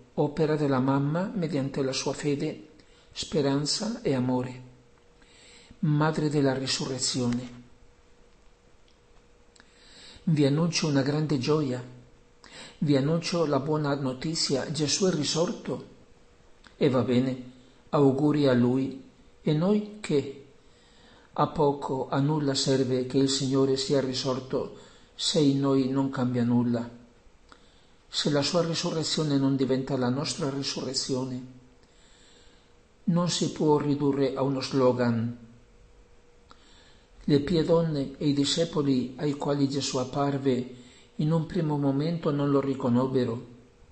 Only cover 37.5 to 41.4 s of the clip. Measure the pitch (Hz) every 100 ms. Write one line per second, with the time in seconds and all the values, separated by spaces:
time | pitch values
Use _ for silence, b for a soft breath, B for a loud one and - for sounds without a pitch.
37.5 | 170 151 165 165 147 135 - 151 139 139
38.5 | - 165 160 139 131 123 - 151 139 143
39.5 | 143 135 139 - 135 123 147 143 139 135
40.5 | 120 - B B B B - 151 165